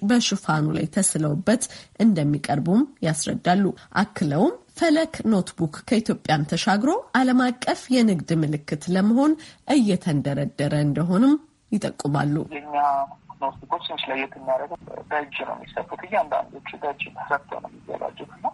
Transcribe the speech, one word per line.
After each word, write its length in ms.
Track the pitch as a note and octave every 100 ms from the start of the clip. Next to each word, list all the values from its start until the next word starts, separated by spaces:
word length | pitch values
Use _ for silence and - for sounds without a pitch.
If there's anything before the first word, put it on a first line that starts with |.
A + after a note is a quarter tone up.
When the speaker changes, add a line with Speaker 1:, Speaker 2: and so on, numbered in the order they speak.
Speaker 1:
በሽፋኑ 640 | G3+ B3 - G3 - D#3 D3+
ላይ 140 | D#3+ D#3+
ተስለውበት 760 | - G3 D#3 D3+ D3 F#3+ A3 - - - -
እንደሚቀርቡም 840 | A3 F3 C#3+ D3 - C#3+ E3 G#3 D4 -
ያስረዳሉ። 600 | E3 D3+ - - - F#3 F#3+ - - -
አክለውም 580 | G#3 - D3+ C#3+ C4 A#4+ _ -
ፈለክ 380 | E4 D#4 D#4+ -
ኖትቡክ 520 | A3 G#3 F3+ - D#3+ -
ከኢትዮጵያም 640 | - A3+ A3+ - - D3+ D3+
ተሻግሮ 420 | E3 - G3 B3+ G4+ -
ዓለም 260 | B3 B3+ B3+
አቀፍ 380 | B3+ B3 - F4 -
የንግድ 420 | B3+ A3+ F3+ - E3
ምልክት 460 | D3+ D3+ - D#3 -
ለመሆን 440 | F#3 G#3 A#3 D4 D#4 - - -
እየተንደረደረ 1000 | C#4 G#3 F3+ - D3 C#3+ C#3+ D#3 - C#3+ D3
እንደሆንም 540 | D3 C#3 E3+ F#3 C4+ D4 - _ -
ይጠቁማሉ። 640 | G#3 - - C#3+ C#3+ C#3+ D3 -
Speaker 2:
የኛ 240 | D3 D3 D3 C#3+ C#3 C#3 - - -
ኖትቡኮች 440 | C3+ - - E3+
ትንሽ 180 | - D#3+ -
ለየት 260 | C3+ C3+
የሚያደርገው 440 | C#3+ C3 C3 C#3+ E3+ - - -
በእጅ 300 | D3+ C#3+ -
ነው 160 | C3+
የሚሰፉት። 460 | - - - - -
እያንዳንዶቹ 680 | F3+ G3 D#3 C#3 - - - -
በእጅ 240 | D3+ C#3+ -
ተሰርተው 440 | - - C#3+ - -
ነው 100 | -
የሚዘጋጁት 600 | - - - - - -
እና 140 | - A#3+